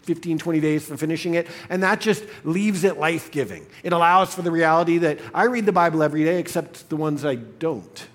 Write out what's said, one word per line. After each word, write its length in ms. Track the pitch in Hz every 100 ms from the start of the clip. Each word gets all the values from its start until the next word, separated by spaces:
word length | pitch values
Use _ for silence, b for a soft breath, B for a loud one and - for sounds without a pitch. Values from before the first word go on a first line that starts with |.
fifteen, 340 | - 165 170 160
twenty 220 | 170 160
days 260 | 151 151
from 120 | 151 143
finishing 380 | 160 160 180
it, 120 | 170 170 B B
and 140 | 185
that 160 | 190 214
just 240 | 214 196 - B
leaves 400 | 156 170 214 190
it 160 | 190 151
life-giving. 640 | 156 165 - 147 117 90 - B
It 80 | 180
allows 420 | 170 170 180 185
for 80 | -
the 80 | 175
reality 480 | 165 160 160 170 170
that 220 | 170 143 B
I 120 | -
read 200 | 220 247
the 60 | 208
Bible 320 | 180 170 160
every 220 | 151 151
day 160 | 156 180
except 480 | 170 170 165 - -
the 80 | 156
ones 280 | 156 147
I 120 | 147 127
don't. 720 | 113 113 160 131 87 - -